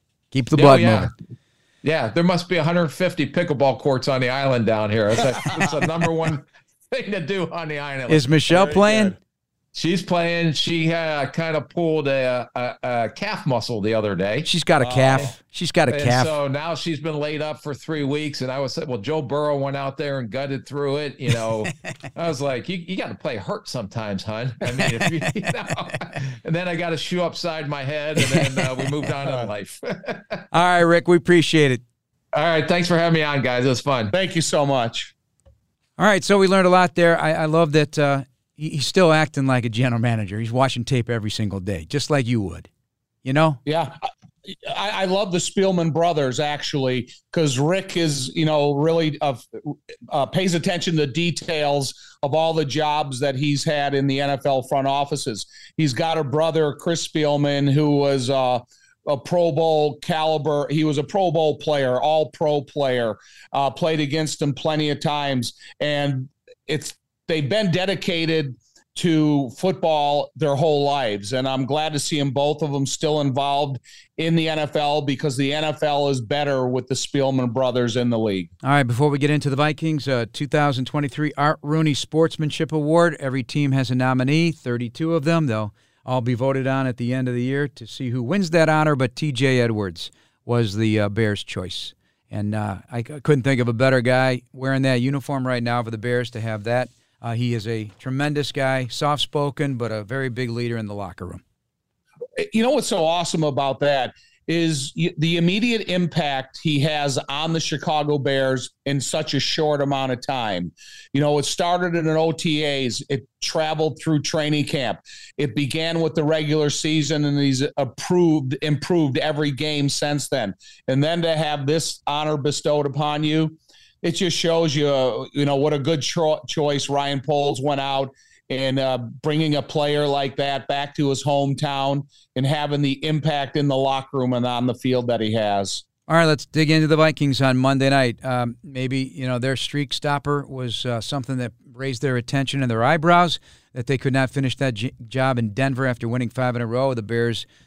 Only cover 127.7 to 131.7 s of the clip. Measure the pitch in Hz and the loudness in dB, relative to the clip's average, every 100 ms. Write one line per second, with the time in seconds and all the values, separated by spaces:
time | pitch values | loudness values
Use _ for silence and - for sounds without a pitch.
127.7 | 139 139 135 135 - _ _ - 131 135 | -2 -2 -2 -4 -8 _ _ -8 -4 -2
128.7 | 135 131 127 117 131 156 151 160 147 - | 0 0 -2 -4 -6 -2 0 2 0 -2
129.7 | 156 147 147 147 139 139 - 139 139 113 | -2 0 2 0 0 -2 -2 -2 -2 -4
130.7 | 143 143 - 143 131 143 143 139 127 151 | -4 -4 -2 0 0 0 2 2 0 -2